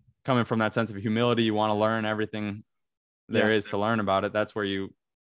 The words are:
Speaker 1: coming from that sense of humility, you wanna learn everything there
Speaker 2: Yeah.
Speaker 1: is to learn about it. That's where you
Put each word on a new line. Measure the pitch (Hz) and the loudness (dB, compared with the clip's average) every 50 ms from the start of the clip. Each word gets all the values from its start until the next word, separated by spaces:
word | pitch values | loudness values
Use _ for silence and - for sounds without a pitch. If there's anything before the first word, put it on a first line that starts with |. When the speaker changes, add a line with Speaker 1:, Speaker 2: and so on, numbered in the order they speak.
| _ _ _ _ - | _ _ _ _ -4
Speaker 1:
coming | 139 131 120 113 | 0 2 2 2
from | - 120 113 | 2 0 0
that | 110 107 - | 0 0 0
sense | 120 113 110 | -2 -2 -2
of | 104 | -4
humility, | 98 101 113 107 113 120 120 120 117 117 | -6 -4 -2 0 2 2 2 2 2 2
you | 110 107 | 2 2
wanna | 104 107 107 107 | 0 0 0 2
learn | 104 107 110 113 113 107 | 2 2 0 0 0 -2
everything | 107 107 107 110 101 - 107 107 104 101 107 - _ _ _ _ _ _ _ _ _ _ _ _ - | -2 -2 -2 -4 -4 -4 -6 -6 -6 -6 -8 -12 _ _ _ _ _ _ _ _ _ _ _ _ -2
there | 110 107 107 107 | 0 2 4 4
Speaker 2:
Yeah. | 110 | 4
Speaker 1:
is | 107 101 | 2 0
to | - - 101 | -2 -2 -2
learn | 104 110 117 110 | 0 0 0 0
about | 104 98 95 95 98 | 2 2 2 2 2
it. | 104 98 | 0 0
That's | 107 107 104 - | 0 -2 -2 -2
where | 110 104 | -4 -2
you | 98 98 98 98 - - _ _ _ _ _ | -2 -2 -4 -6 -8 -10 _ _ _ _ _